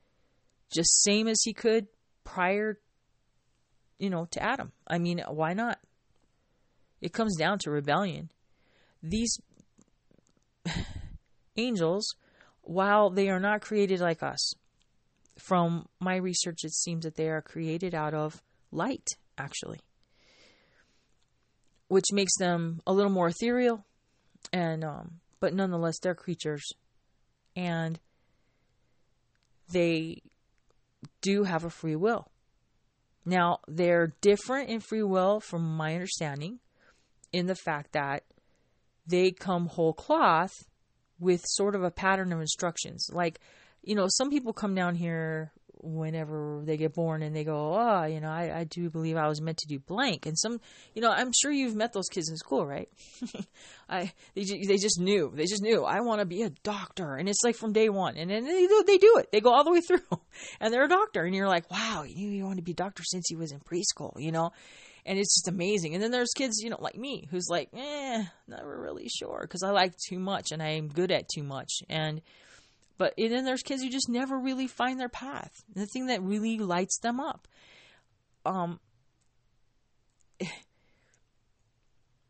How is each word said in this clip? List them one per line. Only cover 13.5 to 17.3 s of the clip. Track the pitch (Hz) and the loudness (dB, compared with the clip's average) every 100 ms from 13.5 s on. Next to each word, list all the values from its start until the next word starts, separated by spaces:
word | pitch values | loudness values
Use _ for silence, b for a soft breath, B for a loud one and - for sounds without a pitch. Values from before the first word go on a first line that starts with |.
| 208 | 0
created | - 214 196 185 | 0 2 2 2
like | 175 165 | 2 0
us, | 139 - - - _ _ _ _ _ _ _ - | -4 -4 -6 -6 _ _ _ _ _ _ _ -20
from | - 180 170 170 - _ | 0 2 2 0 -6 _
my | 185 185 | -4 -2
research, | 185 175 180 165 | -2 -2 -4 -6
it | 156 | -6
seems | - - 165 | -4 -4 -4
that | 160 156 | -6 -2
they | |
are | 160 | -2